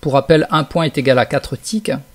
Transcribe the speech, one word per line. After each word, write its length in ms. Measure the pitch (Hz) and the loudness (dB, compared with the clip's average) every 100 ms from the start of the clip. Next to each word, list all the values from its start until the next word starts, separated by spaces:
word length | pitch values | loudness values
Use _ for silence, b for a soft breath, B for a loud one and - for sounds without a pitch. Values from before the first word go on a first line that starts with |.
Pour 100 | 156 | 2
rappel, 340 | 135 - 160 165 | 0 4 2 4
un 140 | 156 | 0
point 200 | 147 175 | -2 -2
est 140 | 165 143 | -2 -2
égal 200 | 135 127 | 2 2
à 60 | |
quatre 320 | 117 143 - 127 | 2 -2 -4 -10
ticks 360 | - 220 208 135 135 | -6 -6 -4 -6 -6